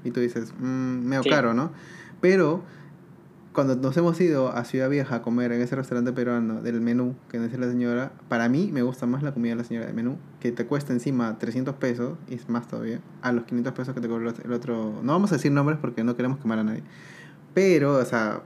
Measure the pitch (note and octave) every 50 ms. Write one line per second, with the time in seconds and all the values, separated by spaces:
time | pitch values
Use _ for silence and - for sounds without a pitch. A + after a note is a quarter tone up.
0 | - B2 A#2+ B2+ B2 A#2+ A#2+ A#2+ A2+ A2 - - B2+ B2+ C3 C3 C3 B2+ B2+ B2+
1 | A#2+ B2 C3+ C3+ B2 C#3 C3+ D3 B2+ A#2 A#2 A#2+ C#3 F3+ - - - - - -
2 | - - - - - F3+ F#3+ F#3+ F3 D3 D#3+ F#3+ - - - - - - - -
3 | - - - - - - - - - - - - C#3 C3+ C3 B2 C3 C3 C3+ E3
4 | E3+ E3+ E3+ E3+ F#3 F3 D#3 C3+ C3 B2+ - A#2+ A#2+ - - C3 C3 C3 C#3+ C#3+
5 | C3+ B2 B2+ A#2 A#2 A#2 A#2 A#2+ B2 A#2+ A#2 A#2+ B2 A#2+ C#3 C3+ C3 B2+ B2+ A#2+
6 | A#2+ B2 B2 B2+ B2 B2 A#2+ A#2+ A#2 A2 A2+ A2 A2+ A#2 A#2 A#2 A2+ A#2 A#2 B2
7 | B2+ B2 B2+ - - - - A#2 A#2 A#2 A#2 B2+ B2+ B2 A#2+ B2 B2 A#2+ A#2+ A#2+
8 | C3 C#3 - - - - B2+ A#2 A#2 A#2 B2+ D3 F#3+ G3+ D#3+ C#3 A#2+ B2 B2+ -
9 | - A#2+ B2 C#3 C#3+ D3 C#3 A#2+ A#2 A#2 A#2 A#2 A#2+ - A#2 A#2 A2+ - G#2 A2
10 | A#2 B2 C#3 - - - - - - A#2+ A#2+ - A#2 A#2 D3 C#3+ C#3+ - C3+ A#2+
11 | A#2+ D3 C3+ B2 A#2+ A2+ A2 - - A#2 A2 B2 C3 C#3 C#3+ - - B2+ A#2+ A#2+
12 | A#2+ C3 D#3+ E3+ - - C3 A#2+ - - A#2 A#2+ A#2+ - - A2+ A#2 A2+ A2 -
13 | - - - - - B2+ A#2+ A#2+ A#2 - B2 A#2+ A#2+ C3 - - B2+ B2 C3 B2+
14 | A#2+ A#2 A#2 A2+ A#2 A#2 A2+ - - - A#2+ A#2+ A#2 A#2 A#2 A2+ A2 A2 G#2+ G#2+
15 | - B2+ D3+ F3+ G3+ G#3 F3+ C3 - D3 C#3+ C#3+ C#3+ D3 D3+ C#3 - B2 - -
16 | A2+ A#2+ B2 A#2+ B2 B2+ C#3 C#3+ - A2+ A2+ A2 A2 G#2+ A2 - - - - -
17 | - - - - - - - - - - - F3+ F#3+ F#3+ F3+ D#3 C#3+ C#3 C#3+ C3+
18 | B2 A#2+ - A#2 A2 G#2+ - - -